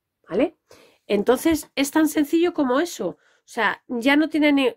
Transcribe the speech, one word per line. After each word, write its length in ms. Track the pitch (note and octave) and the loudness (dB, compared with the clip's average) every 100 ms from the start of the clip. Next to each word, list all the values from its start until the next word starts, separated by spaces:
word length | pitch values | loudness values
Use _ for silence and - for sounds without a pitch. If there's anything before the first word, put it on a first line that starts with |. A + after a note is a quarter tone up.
| _ _ - | _ _ -8
¿Vale? 300 | E3+ E4 - _ - _ _ - | -4 -4 -4 _ -20 _ _ -4
Entonces, 640 | G3+ G3+ B3+ E4 D#4 - - | -2 0 0 0 -2 -4 -4
es 160 | C#4 | -2
tan 180 | D#4 D#4 | 0 0
sencillo 440 | D#4 D4 E4 F4 | 0 0 0 0
como 280 | E4 C4 B3+ | 0 0 0
eso. 260 | E4+ - F#3 | -2 -4 -8
O 440 | - _ _ _ | -10 _ _ _
sea, 300 | B3 G3+ - - | -4 -2 -4 -8
ya 300 | A#3+ A#3+ C#4+ | -4 2 2
no 100 | D#4 | 2
tiene 240 | D#4 D4 | 2 2
ni... 220 | C#4 B3+ | 2 0